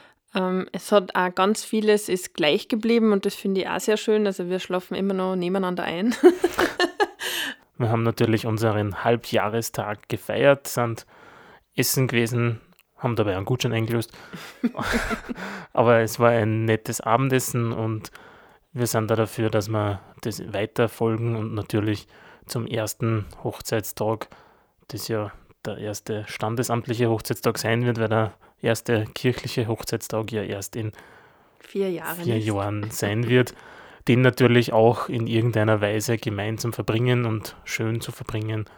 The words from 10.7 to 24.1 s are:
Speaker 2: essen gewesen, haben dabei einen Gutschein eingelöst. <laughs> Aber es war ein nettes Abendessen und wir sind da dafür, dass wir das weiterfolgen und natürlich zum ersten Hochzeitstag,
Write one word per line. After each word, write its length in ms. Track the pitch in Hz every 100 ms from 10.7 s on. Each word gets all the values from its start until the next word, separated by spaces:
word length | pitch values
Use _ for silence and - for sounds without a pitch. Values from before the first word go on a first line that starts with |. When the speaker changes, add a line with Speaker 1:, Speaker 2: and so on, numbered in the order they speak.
| - 117 113 - - - - - - _ -
Speaker 2:
essen 320 | 123 - 127
gewesen, 540 | 117 117 120 117 113 - _ _ _
haben 180 | 127 117
dabei 200 | 104 92
einen 100 | 98
Gutschein 280 | 127 127
eingelöst. 380 | 113 113 117 110 - - - - -
<laughs> 100 | 233 - 240 233 - 220 - 175 190 202 170
Aber 260 | - 117 117
es 180 | 110 -
war 100 | 120
ein 360 | 117 107 110 113
nettes 360 | 110 - 117
Abendessen 720 | - 117 135 131 - 127 117
und 400 | 113 113 110 - - - - - _ _
wir 120 | 127 120
sind 240 | 117 110
da 60 | 110
dafür, 340 | 107 - 110
dass 180 | 107 101
wir 300 | 110 104 98 - -
das 320 | 117 98 90
weiterfolgen 800 | 101 110 - 117 - 113 110 117 113
und 200 | 110 107
natürlich 520 | 101 107 107 104 - - - - -
zum 220 | 127 117
ersten 580 | 117 107 - 113 110 98 -
Hochzeitstag, 840 | 120 - - 113 - - 107